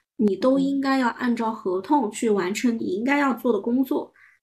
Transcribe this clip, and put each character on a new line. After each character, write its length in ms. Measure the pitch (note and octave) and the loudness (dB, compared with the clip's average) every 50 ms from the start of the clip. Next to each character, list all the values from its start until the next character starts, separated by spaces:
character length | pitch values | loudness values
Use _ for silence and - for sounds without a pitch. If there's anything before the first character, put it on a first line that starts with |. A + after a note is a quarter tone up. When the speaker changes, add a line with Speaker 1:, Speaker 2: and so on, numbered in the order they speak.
| _ _ _ | _ _ _
Speaker 1:
你 180 | - G#3+ G3+ F#3+ | 0 0 0 2
都 240 | F#3+ B3+ C4 C4+ C#4 | 2 2 2 2 2
应 220 | C4+ C#4 C#4 C#4 | 2 0 0 -2
该 160 | C4+ C4+ C4+ | 0 0 0
要 120 | C4+ B3+ A#3 | 2 0 0
按 280 | - - B3 A#3+ A#3 | -2 -2 -2 -2 -2
照 160 | A#3 A#3 A3 A3 | 0 -2 -4 -4
合 300 | - - F#3+ F3+ F#3+ F#3+ | -4 -4 -4 -4 -4 0
同 280 | - D4 C#4+ A3+ G#3 | 2 2 2 2 0
去 200 | - - B3 A3+ | -2 -2 0 2
完 240 | G#3 G3 F3 F3+ G#3 | 2 2 0 0 -2
成 240 | - - A#3+ A3+ A3+ | 0 0 0 0 0
你 60 | A3 | -2
应 200 | G3 F3+ G3+ A#3 | -4 -4 -2 0
该 140 | C4+ C#4+ C#4+ | 0 0 2
要 160 | C#4+ C4+ A#3+ | 2 0 -2
做 180 | - - B3 A3 | 0 0 0 0
的 80 | F#3+ | 0
工 240 | - A#3+ A#3+ C4 C4 | 0 0 0 0 0
作。 200 | - D4 C4 - | 0 -2 -4 -4
Speaker 2:
嗯。 120 | - _ _ - - _ _ | -6 _ _ -20 -20 _ _